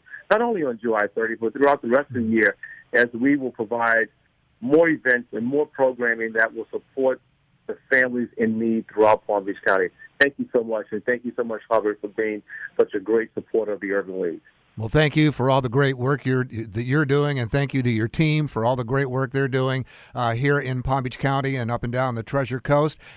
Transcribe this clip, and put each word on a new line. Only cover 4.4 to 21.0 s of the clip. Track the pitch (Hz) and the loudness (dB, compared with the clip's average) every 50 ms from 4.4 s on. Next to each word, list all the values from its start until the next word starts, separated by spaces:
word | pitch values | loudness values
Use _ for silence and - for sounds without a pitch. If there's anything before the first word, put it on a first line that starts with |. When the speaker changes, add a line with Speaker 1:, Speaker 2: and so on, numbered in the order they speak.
| _ _ _ _ | _ _ _ _
Speaker 1:
more | 113 127 143 160 170 165 | -2 2 4 4 4 4
events | 156 - - 131 123 120 120 - | 2 0 2 2 0 0 0 -4
and | - 110 113 | -8 -6 -4
more | 123 139 147 147 - | -2 0 0 -2 -2
programming | - - 135 127 127 123 123 117 113 113 113 113 110 | 0 0 0 0 2 0 0 -2 0 -2 -2 -2 0
that | 110 113 113 113 | 0 0 0 -2
will | 113 110 - | -6 -10 -8
support | - 107 - _ _ 135 131 131 131 - _ _ _ _ _ _ _ _ _ - | -10 -10 -10 _ _ 0 0 0 0 -2 _ _ _ _ _ _ _ _ _ -12
the | - - _ - | -12 -12 _ 0
families | 135 131 127 123 123 123 117 101 - - | 2 2 4 2 0 -2 -4 -4 -2 0
in | 117 113 110 110 | 0 0 0 0
need | 117 117 113 113 101 - | 0 0 0 0 -2 -2
throughout | - 107 107 107 107 - - - | 2 4 6 6 6 4 2 0
Palm | 104 101 95 | -2 -2 -2
Beach | 101 95 - - | -4 -6 -4 0
County. | 110 98 95 92 87 - _ - - _ - | 0 2 2 2 0 -4 _ -20 -20 _ 0
Thank | 143 139 - - | 0 0 0 -2
you | 120 - | -6 -2
so | - 123 113 | 0 0 0
much, | 113 113 107 104 - | 0 -2 -6 -4 -6
and | 110 104 - | -8 -6 -2
thank | - 123 120 120 | -2 -2 -2 -4
you | 120 113 | -6 -6
so | - 120 | -4 -4
much, | 117 110 104 - - | -4 -6 -8 -4 0
Hubbard, | 113 107 101 104 104 - | 0 2 2 0 -2 -4
for | - 101 | -6 -8
being | 98 - 110 107 107 104 - - - - - - - - | -4 -4 -4 -2 -4 -6 -8 -12 -14 -14 -14 -2 0 0
such | 117 - - | 0 2 0
a | 104 | -4
great | 95 104 110 113 113 113 _ | -2 0 2 0 0 -2 _
supporter | 110 - - - 113 107 104 104 | -10 -8 -2 -2 -2 0 -2 -4
of | 90 | -6
the | 101 98 | -4 -2
Urban | 98 101 90 95 92 92 | -2 -2 -2 -4 -4 -4
League. | 90 85 78 - - _ _ _ _ _ _ 113 | -4 -4 -6 -8 -12 _ _ _ _ _ _ -10
Speaker 2:
Well, | 110 110 | -6 0
thank | - 151 156 143 - | 2 2 2 2 2
you | 156 151 151 | 2 2 2
for | 131 - 143 135 | 2 0 0 2
all | 131 139 | 2 2
the | 127 120 | 0 0
great | 110 139 143 135 131 123 | 0 2 2 2 0 -2
work | 123 131 147 139 - | -2 -2 -2 -2 -2
you're, | 131 131 127 127 | 0 0 0 -2
that | 131 117 110 113 113 92 113 120 | -2 -6 -8 -10 -6 -6 -6 -2
you're | 127 131 156 156 | 0 2 2 2
doing, | 131 139 147 147 147 143 131 | 2 2 2 2 0 -2 -2
and | 120 104 | -2 -2
thank | - 139 139 131 - | 0 0 0 0 0
you | 135 | 0
to | 123 123 | 0 0
your | 117 107 113 117 | 0 0 0 -2
team | - - 160 156 151 151 151 139 | 0 0 2 2 2 2 0 -2
for | - 113 110 | -2 -2 0
all | 120 131 | 0 0
the | 123 120 | -2 -2
great | 110 135 135 139 127 | -2 -2 -2 -2 -2
work | 123 131 135 127 | -2 -4 -4 -2
they're | 131 135 139 131 | -2 -2 -2 0
doing, | 127 131 131 131 131 131 120 - - - - - - | 0 0 0 0 -2 -4 -6 -8 -14 -20 -20 -12 -6
uh, | 123 123 117 113 | -4 -2 -2 0
here | 117 139 143 143 143 | 0 2 2 2 2
in | - 127 127 127 123 | 0 -2 -4 -4 -2
Palm | 135 135 135 | -2 -2 -2